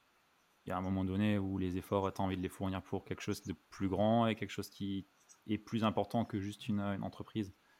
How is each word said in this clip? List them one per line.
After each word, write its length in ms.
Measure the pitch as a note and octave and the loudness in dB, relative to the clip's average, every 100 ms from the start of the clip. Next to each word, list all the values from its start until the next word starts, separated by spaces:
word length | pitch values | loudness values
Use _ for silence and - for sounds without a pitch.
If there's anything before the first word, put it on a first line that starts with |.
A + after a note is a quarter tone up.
| _ _ _ _ _ _ | _ _ _ _ _ _
il 60 | - | -6
y 20 | |
a 40 | F#2 | -2
un 40 | |
moment 240 | F#2 F#2+ | 0 0
donné 340 | F#2+ F#2+ G#2+ G#2 | 2 2 2 2
où 200 | F#2+ F#2+ | 0 0
les 180 | F#2 F2+ | 0 -2
efforts, 360 | - G2+ F#2+ | 0 2 2
t'as 100 | - | 0
envie 140 | G2 F#2 | 0 0
de 60 | |
les 60 | F2+ | -2
fournir 340 | - F#2+ F#2+ | -2 -2 -2
pour 220 | - G2 | -2 -6
quelque 180 | - F#2 | -4 -6
chose 200 | - G2+ | -4 -4
de 120 | - F#2 _ | -4 -8 _
plus 180 | - G2 | -2 0
grand 380 | F#2 G#2+ A#2 A2+ | 4 6 6 4
et 80 | |
quelque 160 | G#2+ G2 | 2 -4
chose 200 | - G2 | -6 -10
qui 360 | - G2+ G2 - _ _ - - | -6 -4 -4 -6 _ _ -20 -4
est 120 | G#2+ | -4
plus 260 | - A#2 | 0 2
important 400 | G#2+ G2+ G2 A#2 | 2 2 0 0
que 160 | G#2+ G#2+ | 0 -2
juste 280 | G2+ G#2 - | -4 -6 -2
une, 120 | G#2 | 0
une 240 | G2+ G2 | 0 -2
entreprise. 480 | G#2 - G2+ A2+ G2 - _ _ | -4 -8 -8 -4 -6 -8 _ _